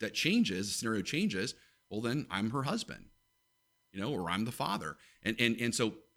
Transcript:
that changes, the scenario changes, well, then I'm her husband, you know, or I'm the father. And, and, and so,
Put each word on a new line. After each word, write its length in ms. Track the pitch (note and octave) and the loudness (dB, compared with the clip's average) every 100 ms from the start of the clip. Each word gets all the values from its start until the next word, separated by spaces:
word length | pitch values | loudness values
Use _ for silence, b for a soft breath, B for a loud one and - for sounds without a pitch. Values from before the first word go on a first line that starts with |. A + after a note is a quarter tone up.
that 140 | A2 | -4
changes, 540 | - D3+ A3+ G3+ - G2+ | 0 4 4 4 2 -2
the 60 | |
scenario 280 | - A2+ A2 | -2 0 0
changes, 520 | - D3 G3+ G2 A#2 b b b - | 0 0 0 0 -4 b b b -10
well, 100 | G#2 | -4
then 260 | A#2 C3 - | -2 -2 -2
I'm 200 | F#2+ A2 | 0 0
her 120 | C3+ | 0
husband, 420 | C3+ A3 - A#1 - _ _ _ _ _ _ _ _ | 0 -2 -4 -12 -16 _ _ _ _ _ _ _ _
you 80 | F#2+ | -6
know, 120 | G#2+ | -2
or 180 | B2+ E2+ | -2 0
I'm 160 | F2+ A2+ | 0 0
the 60 | |
father. 440 | B2 C#3+ G#3 D#2+ D2 b b | -2 -2 -2 -4 -10 b b
And, 140 | - A2+ | -4 2
and, 220 | A#2+ A2+ | 2 2
and 140 | A#2+ | 0
so, 180 | A#2 A2+ - - | 2 0 -2 -12